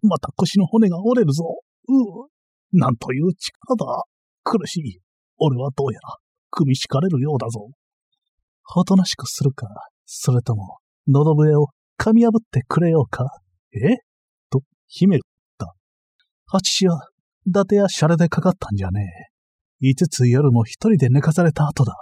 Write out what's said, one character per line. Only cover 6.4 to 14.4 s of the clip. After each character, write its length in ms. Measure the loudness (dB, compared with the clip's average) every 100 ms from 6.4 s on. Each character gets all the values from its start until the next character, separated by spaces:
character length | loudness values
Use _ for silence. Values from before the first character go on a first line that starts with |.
| _
組 180 | -2 0
み 60 | 0
敷 120 | -2
か 120 | -4
れ 100 | -2
る 120 | -2
よ 140 | -2 -4
う 20 |
だ 120 | -6
ぞ。」 200 | -12 -16 -20 _ _ _ _ _ _ _ _ -6 -2
「お 80 |
と 120 | 2 2
な 100 | 2
し 100 | -4
く 120 | -10
す 160 | -4
る 80 | -4
か、 160 | -4 -14 -16 -20 _ _
そ 280 | -8 -2
れ 80 | -2
と 140 | -2 -6
も、 240 | -6 -18 _ _ 0
喉 280 | 2 4 4
笛 200 | 4 2
を 120 | 0 _ _ _
噛 160 | 2
み 100 | 4
破 80 | 4 2
っ 20 | -2
て 100 | -4 -2
く 140 | 0
れ 80 | 2
よ 140 | 2
う 40 | 0
か。」 220 | -4 -8 -8 _ _ _
「え？」 240 | -4 0 0 _ _ _ _